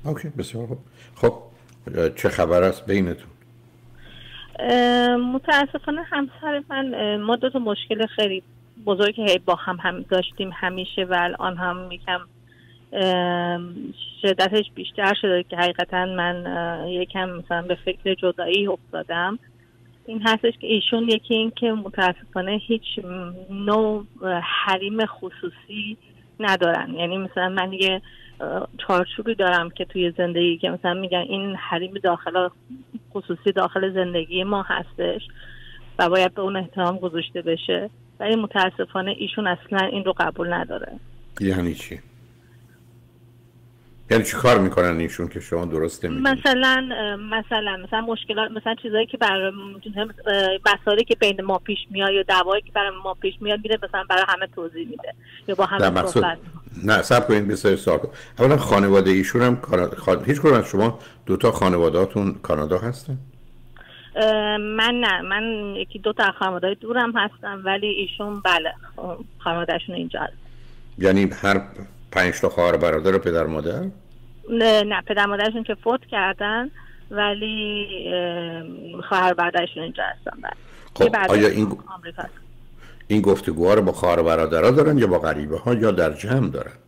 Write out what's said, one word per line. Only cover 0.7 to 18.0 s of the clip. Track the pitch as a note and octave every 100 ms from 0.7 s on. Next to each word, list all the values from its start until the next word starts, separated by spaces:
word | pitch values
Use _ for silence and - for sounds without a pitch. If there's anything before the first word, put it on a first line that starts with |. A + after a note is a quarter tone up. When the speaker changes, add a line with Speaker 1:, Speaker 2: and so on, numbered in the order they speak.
| - - - - -
Speaker 1:
خب، | A#2+ - - - - - - E2
اه، | D#2+
چه | - G2
خبر | - E2 F2
است | F#2 F2+ -
بینتون؟ | G2 F2+ E2 - - - - - _ - - - - - - - -
Speaker 2:
اه، | A#3+ B3 B3 B3 A#3+ A#3+
متاسفانه | B3 C4 - C#4+ C#4+ D4 - D4+
همسر | E4+ D4 C#4 - D4+ C#4+ D4
من، | C4+ C4+
اه، | A#3+ G#3+ G#3
ما | G#3+ A#3+
دو | C4
تا | C4
مشکل | A3 G3+ - A3 A3
خیلی | - G#3 F#3+ - - _ - G#3
بزرگ | F#3+ G#3 G#3+
هی | G#3 F3+ F#3
با | E3+
هم، | - F3
هم | F#3 F3+ -
داشتیم | F#3 F3+ - F#3+
همیشه | F3 F#3 F#3 F#3 - F3+
و | F3+
الان | F3 - F#3 F3
هم | F3+ F3+ F#3
یکم، | F3 - F3+ F3+ _ _ _ - - _
اه، | G3+ F#3+ F3+ F3+ F3 F3 F3 F3 F3 - - - -
شدتش | G3+ F#3 F#3+ G#3+ G3+ -
بیشتر | F3+ - G3 G3+
شده | G#3 F3+
که | F3+ F3
حقیقتاً | F3 F3 F3+ F#3 F#3
من، | F3+ F3 F3 F3
اه، | F3 E3+ E3 D#3+
یکم | F3+ F3+ G3 F#3
مثلاً | F3 E3+ F3
به | F3+ F3 -
فکر | F3+